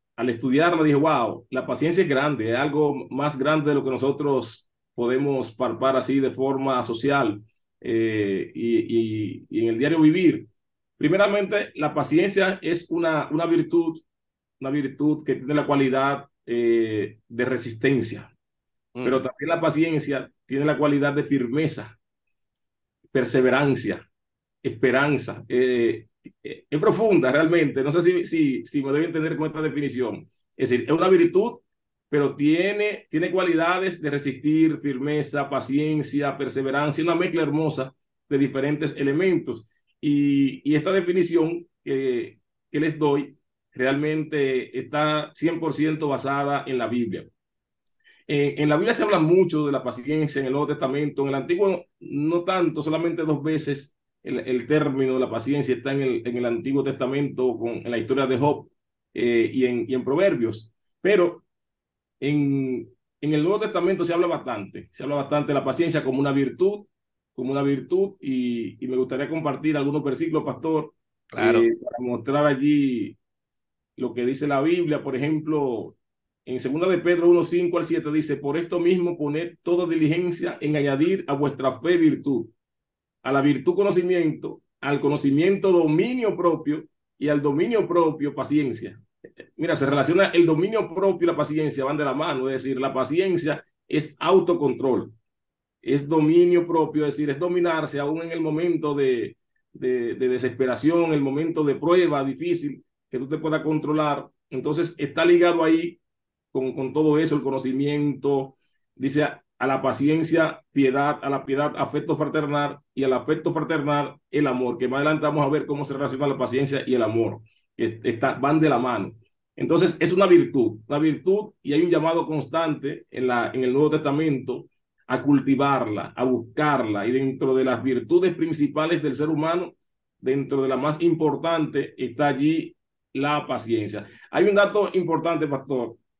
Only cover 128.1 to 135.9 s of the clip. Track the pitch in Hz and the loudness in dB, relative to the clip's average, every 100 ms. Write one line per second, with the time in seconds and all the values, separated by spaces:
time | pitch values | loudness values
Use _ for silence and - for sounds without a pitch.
128.1 | 175 180 165 160 151 143 143 156 165 143 | 2 2 0 -4 0 -2 0 0 0 -2
129.1 | 127 156 151 160 170 175 _ _ _ _ | -2 -2 0 0 -2 -4 _ _ _ _
130.1 | _ 127 139 131 139 135 127 147 156 170 | _ -2 -2 0 0 0 0 0 0 2
131.1 | 160 151 135 165 165 139 135 - - 127 | 2 0 0 -2 0 0 -2 -4 -6 -8
132.1 | 117 143 131 147 160 - _ _ _ _ | 0 0 2 2 0 -4 _ _ _ _
133.1 | 131 143 147 143 123 110 110 101 104 - | -4 -2 -2 -2 -6 -2 -2 -2 -8 -12
134.1 | - - 151 196 202 196 208 190 185 160 | -20 -6 2 4 4 4 2 0 0 0
135.1 | 160 165 160 151 139 - 131 117 | -2 0 -2 -2 -4 -4 -4 -4